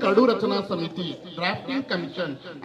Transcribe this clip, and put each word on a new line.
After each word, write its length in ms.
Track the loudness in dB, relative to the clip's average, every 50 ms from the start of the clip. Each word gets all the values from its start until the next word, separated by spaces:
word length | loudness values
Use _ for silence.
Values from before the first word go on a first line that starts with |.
ಕರಡು 240 | 4 6 6 8 8
ರಚನಾ 400 | 8 4 4 2 0 0 0 0 -2
ಸಮಿತಿ, 520 | -2 -2 -2 -4 -4 -6 -6 -6 -6 -10 -12 -12 -6
ಡ್ರಾಫ್ಟಿಂಗ್ 500 | -2 -2 -2 -2 -4 -4 -4 -4 -4 -2
ಕಮಿಷನ್ 520 | -2 -4 -4 -4 -6 -4 -4 -4 -4 -4 -8 -12 -14 -12 -6